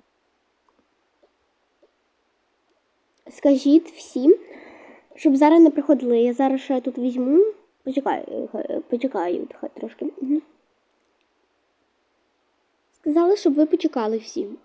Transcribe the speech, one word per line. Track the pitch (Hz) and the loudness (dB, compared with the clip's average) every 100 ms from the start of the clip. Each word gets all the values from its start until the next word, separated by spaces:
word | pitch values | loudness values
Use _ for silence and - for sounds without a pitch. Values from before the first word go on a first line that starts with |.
| _ _ _ _ _ _ _ _ _ _ _ _ _ _ _ _ _ _ _ _ _ _ _ _ _ _ _ _ _ _ _ _ - | _ _ _ _ _ _ _ _ _ _ _ _ _ _ _ _ _ _ _ _ _ _ _ _ _ _ _ _ _ _ _ _ -20
Скажіть | - 285 269 285 302 - | -2 2 2 4 2 2
всім, | - - - 262 427 - - - - - - _ | -12 -12 0 2 2 0 -20 -20 -20 -20 -20 _
щоб | - 311 269 | -4 0 4
зараз | 294 330 | 6 8
не | 320 | 6
приходили. | 302 285 285 247 233 | 4 0 0 2 0
Я | 240 | 0
зараз | 240 269 269 | 0 -2 -2
ще | - 262 | -4 -4
тут | 254 240 | -4 -6
візьму. | 247 247 254 302 427 427 _ _ | -6 -4 0 2 2 -2 _ _
Почекаю, | - 269 277 254 - | -8 -6 -4 -4 -6
е, | - 233 | -10 -8
хай, | 214 - | -8 -8
е, | - | -8
почекаю | - 240 262 214 175 180 - - | -6 -4 -4 -4 -4 -6 -8 -12
хай | - | -16
трошки. | - 226 - 294 - | -12 -14 -10 -12 -8
Мгм. | 262 302 - _ _ _ _ _ _ _ _ _ _ _ _ _ _ _ _ _ _ _ _ _ _ _ _ | -4 -4 -6 _ _ _ _ _ _ _ _ _ _ _ _ _ _ _ _ _ _ _ _ _ _ _ _
Сказали, | _ - 302 349 415 | _ -2 0 2 2
щоб | 349 | 0
ви | 285 302 | 2 2
почекали | 330 311 262 214 220 | 0 -2 -4 -4 -6
всі. | 220 - 202 233 | -8 -10 -10 -12